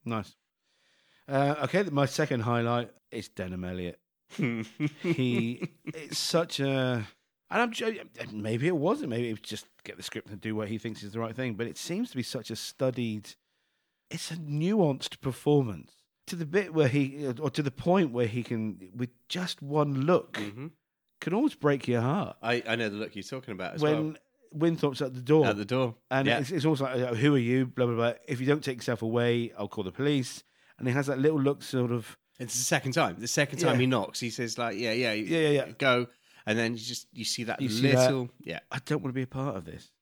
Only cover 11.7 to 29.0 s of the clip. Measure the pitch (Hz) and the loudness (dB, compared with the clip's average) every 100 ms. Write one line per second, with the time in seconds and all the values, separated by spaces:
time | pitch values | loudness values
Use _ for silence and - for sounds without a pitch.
11.7 | 78 - 180 240 127 117 131 107 110 - | -6 -6 -4 -4 -4 -6 -6 -8 -10 -10
12.7 | - 131 127 117 107 98 - _ _ _ | -2 -2 0 -4 -4 -10 -20 _ _ _
13.7 | _ _ _ _ 170 - 165 151 147 170 | _ _ _ _ -10 -8 -8 -4 -2 2
14.7 | 214 165 135 - - 135 120 - 147 123 | 4 4 4 -4 -6 -6 -2 4 6 4
15.7 | 87 - _ _ _ - 175 156 180 185 | -4 -12 _ _ _ -12 -8 0 0 0
16.7 | 160 143 143 139 139 143 120 151 - 143 | 4 4 6 0 -2 -6 -2 -2 0 -2
17.7 | - 175 185 160 117 120 117 113 117 110 | -2 2 4 4 2 0 0 -2 -2 -2
18.7 | 90 92 104 123 _ _ 180 180 - 139 | -6 -14 -8 -8 _ _ -6 -4 -6 -2
19.7 | 151 147 135 143 180 - - 104 104 147 | 2 2 2 4 4 2 -8 -8 -8 -14
20.7 | _ _ _ _ _ - 190 294 - 147 | _ _ _ _ _ -2 2 0 2 2
21.7 | 143 - 120 120 180 120 - 113 123 - | 2 2 2 2 0 -2 -6 -2 -2 0
22.7 | 117 110 104 104 101 95 131 127 95 90 | 0 0 -2 -8 -8 -10 -10 -10 -8 -6
23.7 | - 151 151 156 156 _ _ _ 156 165 | 0 2 2 0 -6 _ _ _ 0 2
24.7 | 165 - 131 139 127 123 156 135 104 101 | 2 0 0 -6 -6 4 6 8 4 0
25.7 | 127 127 113 _ 131 135 117 131 175 143 | 0 0 -2 _ 0 2 2 0 0 2
26.7 | 147 135 127 123 117 151 143 117 127 127 | 2 0 0 0 4 6 6 4 2 2
27.7 | - 123 117 117 117 - 123 131 151 147 | 2 0 4 2 0 -6 -2 2 2 0
28.7 | 127 - 117 | -4 -4 -2